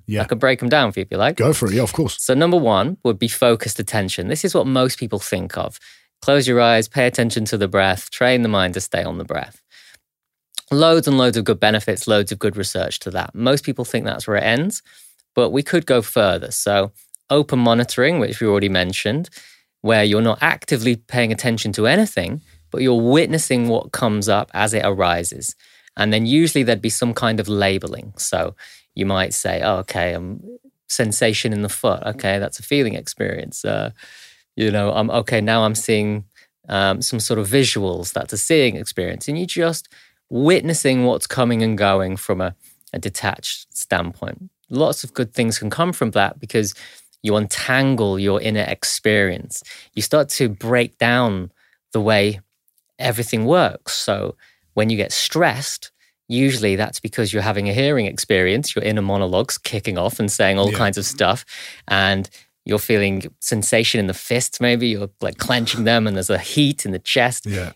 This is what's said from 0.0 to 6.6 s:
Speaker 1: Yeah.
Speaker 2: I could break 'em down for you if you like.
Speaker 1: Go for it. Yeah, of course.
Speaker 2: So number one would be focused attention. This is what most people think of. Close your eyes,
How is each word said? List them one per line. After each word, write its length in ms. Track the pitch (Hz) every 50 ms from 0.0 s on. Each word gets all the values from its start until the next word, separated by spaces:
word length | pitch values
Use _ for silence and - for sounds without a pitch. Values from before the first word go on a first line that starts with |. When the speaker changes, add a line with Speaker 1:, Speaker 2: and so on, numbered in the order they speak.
| -
Speaker 1:
Yeah. 160 | - 107 104
Speaker 2:
I 40 | -
could 140 | - 127 113
break 220 | 131 131 131 -
'em 80 | - 123
down 220 | 143 151 135 107
for 80 | 92 95
you 40 | 95
if 80 | -
you 60 | - 92
like. 200 | 104 135 170 -
Speaker 1:
Go 160 | 113 139 156
for 140 | - - 101
it. 40 | 95
Yeah, 80 | 120 123
of 100 | 107 -
course. 240 | - 160 - - -
Speaker 2:
So 140 | - - 131
number 240 | 131 160 170 175 175
one 400 | 143 117 107 95 101 143 185 - _
would 140 | 123 110 98
be 120 | 120 117
focused 500 | - - 131 120 113 110 - 110 - -
attention. 480 | 107 - - 110 98 92 - - 90 104
This 160 | 135 156 -
is 100 | 190 -
what 140 | 175 - 131
most 320 | 131 131 127 127 - -
people 200 | 127 107 - 98
think 380 | - - - 95 90 90 - -
of. 220 | 90 - - - - - - _ _ _ _ _
Close 240 | - - 139 143 131 127
your 120 | 123
eyes, 300 | 120